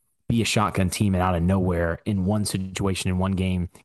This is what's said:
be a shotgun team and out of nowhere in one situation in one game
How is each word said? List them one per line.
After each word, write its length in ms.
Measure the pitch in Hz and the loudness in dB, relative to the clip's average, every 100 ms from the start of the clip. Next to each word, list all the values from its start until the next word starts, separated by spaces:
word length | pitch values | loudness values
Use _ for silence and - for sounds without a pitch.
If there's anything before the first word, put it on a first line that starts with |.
| _ _ - | _ _ -2
be 160 | 117 | 0
a 20 | 101 | 2
shotgun 460 | - 104 - 90 | 2 0 2 0
team 240 | - 104 92 | 0 0 2
and 80 | |
out 100 | 92 | 2
of 80 | 87 | 2
nowhere 600 | 87 98 92 85 85 85 - | 2 2 2 0 0 -2 -4
in 200 | 101 92 | -2 0
one 200 | 107 98 | 0 -2
situation 640 | 98 95 92 98 92 95 | -4 -6 -4 -2 -2 -2
in 80 | 92 | 0
one 140 | 95 | 0
game 380 | 92 95 90 85 - | 0 0 -2 -4 -8